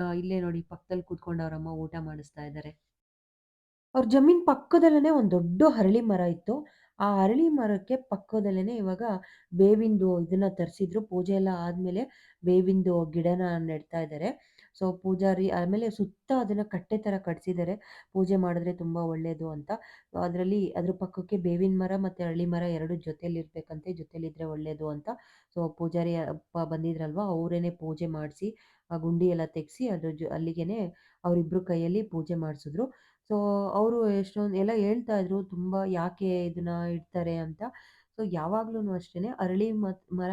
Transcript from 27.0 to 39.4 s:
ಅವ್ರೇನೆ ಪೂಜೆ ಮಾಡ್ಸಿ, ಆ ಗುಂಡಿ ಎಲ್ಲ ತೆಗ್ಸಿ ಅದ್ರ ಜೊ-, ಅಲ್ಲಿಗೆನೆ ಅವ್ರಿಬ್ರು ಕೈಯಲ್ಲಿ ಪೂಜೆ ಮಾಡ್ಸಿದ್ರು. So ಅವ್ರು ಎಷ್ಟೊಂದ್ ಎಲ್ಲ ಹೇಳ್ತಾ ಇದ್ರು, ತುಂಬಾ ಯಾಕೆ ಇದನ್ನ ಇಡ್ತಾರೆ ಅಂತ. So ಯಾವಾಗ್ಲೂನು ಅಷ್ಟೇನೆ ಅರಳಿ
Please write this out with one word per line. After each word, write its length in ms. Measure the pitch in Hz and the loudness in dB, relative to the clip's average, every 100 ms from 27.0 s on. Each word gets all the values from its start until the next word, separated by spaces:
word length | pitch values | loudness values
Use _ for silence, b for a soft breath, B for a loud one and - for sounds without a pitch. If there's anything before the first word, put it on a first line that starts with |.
| 156 160 | -4 -4
ಅವ್ರೇನೆ 460 | 208 165 170 175 175 | -4 -2 -2 -2 -2
ಪೂಜೆ 360 | 170 160 156 165 | -4 -8 -6 -6
ಮಾಡ್ಸಿ, 420 | 156 151 - 202 220 b b _ | -6 -8 -8 -10 -10 b b _
ಆ 60 | 165 | -4
ಗುಂಡಿ 320 | 165 170 180 | 0 2 2
ಎಲ್ಲ 120 | 170 | 2
ತೆಗ್ಸಿ 440 | 160 160 151 - 254 | -2 -6 -10 -6 -4
ಅದ್ರ 220 | 170 160 | -4 -4
ಜೊ-, 180 | 156 160 | -6 -6
ಅಲ್ಲಿಗೆನೆ 500 | 156 165 165 165 226 180 b b b | -4 -4 -4 -4 -4 -6 b b b
ಅವ್ರಿಬ್ರು 360 | 175 175 160 185 | 0 2 2 0
ಕೈಯಲ್ಲಿ 420 | 180 170 170 196 | 0 0 0 0
ಪೂಜೆ 320 | 214 165 160 | -2 -6 -4
ಮಾಡ್ಸಿದ್ರು. 500 | 170 160 151 147 156 254 B B B - | -4 -4 -8 -8 -6 -6 B B B -4
So 60 | 208 202 202 202 | -2 0 0 0
ಅವ್ರು 380 | 196 220 240 220 | 2 2 2 2
ಎಷ್ಟೊಂದ್ 460 | 196 196 208 208 190 | 2 -2 -2 -2 0
ಎಲ್ಲ 140 | 202 | 2
ಹೇಳ್ತಾ 440 | 226 202 240 240 208 | 2 2 0 0 0
ಇದ್ರು, 240 | 185 196 | 0 -2
ತುಂಬಾ 420 | 190 175 180 190 | -4 -6 -4 -2
ಯಾಕೆ 600 | 190 180 175 180 190 180 175 | -2 -2 -4 -2 -2 0 -2
ಇದನ್ನ 220 | 170 170 | -4 -4
ಇಡ್ತಾರೆ 680 | 170 175 170 - 180 170 165 | -4 -4 -4 -6 -4 -2 -4
ಅಂತ. 260 | 160 156 233 B B B B - | -6 -8 -12 B B B B -8
So 160 | 214 | -4
ಯಾವಾಗ್ಲೂನು 580 | 170 160 214 226 226 208 | -4 -2 -2 -2 -4 -4
ಅಷ್ಟೇನೆ 360 | 185 180 175 214 | -4 -6 -6 -6
ಅರಳಿ 440 | - | -2